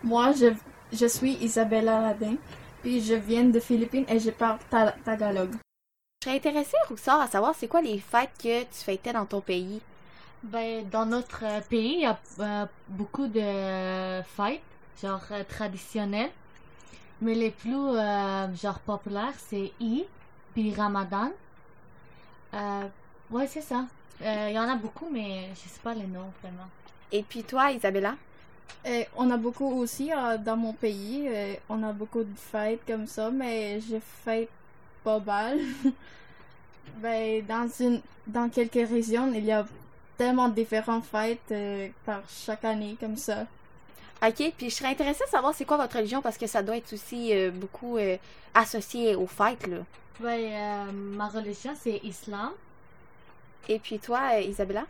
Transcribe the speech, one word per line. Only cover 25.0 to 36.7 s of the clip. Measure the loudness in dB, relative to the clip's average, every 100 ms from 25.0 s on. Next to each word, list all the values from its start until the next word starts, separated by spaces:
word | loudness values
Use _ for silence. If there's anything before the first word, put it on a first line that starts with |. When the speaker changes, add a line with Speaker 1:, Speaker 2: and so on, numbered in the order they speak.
| -8
Speaker 3:
mais | -6 -6 -8 -10
je | -14 -16
sais | -10
pas | -8
les | -6 -6
noms, | -8 -10 -14
vraiment. | -14 -14 -16 -18 -20 -20 -4
Speaker 2:
Et | -4
puis | -2 -10
toi, | -4 4 4
Isabella ? | 4 0 2 0 -4 -14 -20 -20 -20 -20 -14
Speaker 1:
Euh, | -4 -2 0 4
on | 6
a | 4
beaucoup | 0 0 0 2
aussi, | -2 -2 -2
euh, | 0 2 0
dans | 0 0
mon | 0
pays, | 0 -2 -2 -4 -4 -2
euh, | -2 -4 -6 -6
on | -4
a | -4
beaucoup | -4 -4 -2
de | -4 -6
fêtes | -6 -2 0 -2
comme | -4 -6 -4
ça, | -4 -2
mais | 0 -2 -2 -2 -4
je | -4 -6 -6 -10
fête | -2 -2 -2 -8 -20 -20 -20 -8
pas | 0 0
mal. | 0 -2 0 0 -2 0
<laughs> | 0 0 -12 -20 -20 -20 -20 -20 -20